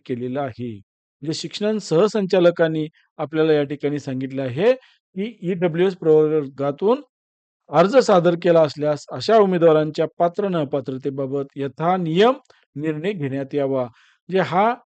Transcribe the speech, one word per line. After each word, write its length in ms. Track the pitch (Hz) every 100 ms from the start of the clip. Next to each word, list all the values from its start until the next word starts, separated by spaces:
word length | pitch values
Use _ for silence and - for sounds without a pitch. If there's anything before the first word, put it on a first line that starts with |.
| -
केलेलं 360 | 123 127 131
आहे. 280 | 139 107 120
म्हणजे 600 | 104 - _ _ _ 147
शिक्षण 440 | 151 160 - 208 214
सहसंचालकांनी 1080 | - 160 208 220 190 190 175 170 165 160 156 - _ -
आपल्याला 360 | 147 156 160
या 100 | 151
ठिकाणी 360 | 139 147 143 143
सांगितलं 420 | 139 131 131 135
आहे 320 | 135 123 214
की 640 | 262 _ _ _ 185 214 220
ईडब्ल्यूएस 540 | 170 185 175 160 190 185
प्रवर्गातून 1040 | 165 156 156 156 135 139 139 143 196 262 - _ _ _ _ _ _
अर्ज 280 | 147 190 254
सादर 380 | 220 190 170 170
केला 180 | 175 165
असल्यास 440 | 151 147 147 147 -
अशा 260 | 131 127 220
उमेदवारांच्या 680 | 196 180 165 156 156 151 156 -
पात्र 280 | 175 170 196
न 80 | 175
अपात्रतेबाबत 880 | 135 143 127 131 143 135 135 139 139 139
यथानियम 760 | 139 135 165 185 170 165 226 277 _ _ _ 135
निर्णय 380 | 156 151 175
घेण्यात 420 | 208 143 135 131 147
यावा. 280 | 135 135
म्हणजे 560 | 120 - _ _ - 185
हा 360 | 151 170 220 240 _